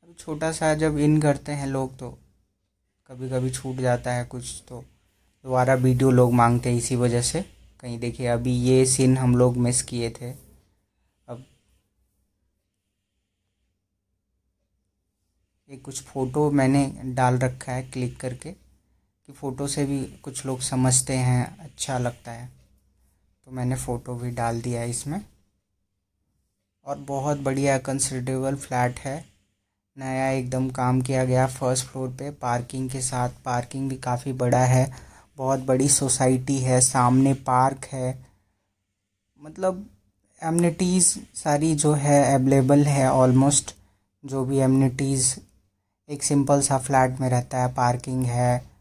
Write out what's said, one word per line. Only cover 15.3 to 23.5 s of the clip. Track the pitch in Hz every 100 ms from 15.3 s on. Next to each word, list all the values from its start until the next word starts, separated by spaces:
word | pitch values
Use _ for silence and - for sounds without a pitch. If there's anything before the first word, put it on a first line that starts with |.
| _ _ _ _
ये | 135
कुछ | 143 131
फ़ोटो | - 139 131 139 151
मैंने | 143 131 139 135 -
डाल | 131 127 127 127
रखा | 131 127 -
है | 127
क्लिक | 127 131 123 127
करके, | 127 127 151 185 _ _ _ _ _ _ _
कि |
फ़ोटो | - 139 131 143
से | 147 139
भी | 139
कुछ | 127 - - 127 135
लोग | 131
समझते | - 131 127 127 - 131
हैं, | 127 123 120 -
अच्छा | 151 - - 131
लगता | 120 120 -
है, | 117 120 _ _ _ _ _ _ _ _ _
तो | _